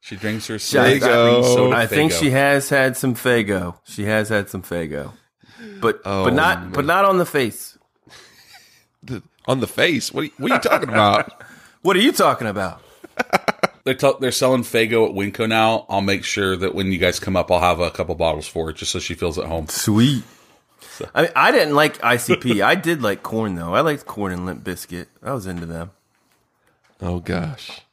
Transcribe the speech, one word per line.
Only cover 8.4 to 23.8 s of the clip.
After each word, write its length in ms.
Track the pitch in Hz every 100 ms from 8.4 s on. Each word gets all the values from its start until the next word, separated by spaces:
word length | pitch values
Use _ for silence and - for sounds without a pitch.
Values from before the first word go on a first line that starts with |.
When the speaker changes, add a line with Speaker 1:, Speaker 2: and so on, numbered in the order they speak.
| _ - _ _ _ _
Speaker 3:
The, 200 | - 120 - _ -
on 120 | 131
the 80 | 107
face? 440 | - 165 147 -
What 100 | -
are 20 | 147
you, 60 | _
what 120 | 135
are 40 | 269
you 60 |
talking 280 | - 277 151
about? 540 | 110 104 104 - - -
Speaker 2:
<laughs> 40 | - - _
What 120 | 175 190
are 40 |
you 120 | 240
talking 360 | - 175 127 117
about? 340 | 101 95 - - _ - - - - - - - _
Speaker 1:
They're 100 | -
t-, 180 | 131 139 131
they're 120 | 131
selling 320 | 117 131 127
Faygo 440 | 113 117 113 117 107
at 60 |
Winco 340 | 98 101 - 110
now. 380 | 110 110 110 -
I'll 140 | 98
make 220 | 98 98
sure 320 | - - 95 92
that 180 | 92
when 180 | 87 95
you 60 | 92
guys 220 | 90 87
come 160 | - 92
up, 140 | 85
I'll 80 | 90
have 200 | 87 85
a 120 | 87
couple 240 | - 87 82
bottles 320 | 82 76 -
for 180 | 85 80
her, 80 |
just 180 | 78 -
so 60 | 90
she 160 | -
feels 240 | 82 90 78
at 80 | -
home. 220 | 82 78
Speaker 2:
Sweet. 560 | - - 104 123 131 - - _ _ _ _
Speaker 1:
So. 260 | - - -
Speaker 2:
I 80 | -
mean, 100 | 165 127
I 160 | 185
didn't 240 | 262 156 143
like 280 | 151 -
I 140 | 117 120
C 180 | - 120
P. 260 | 123 107
I 100 | 101
did 300 | 175 165 170
like 180 | 110 95
Korn, 320 | - 110 110
though. 220 | 87 85
I 60 | 98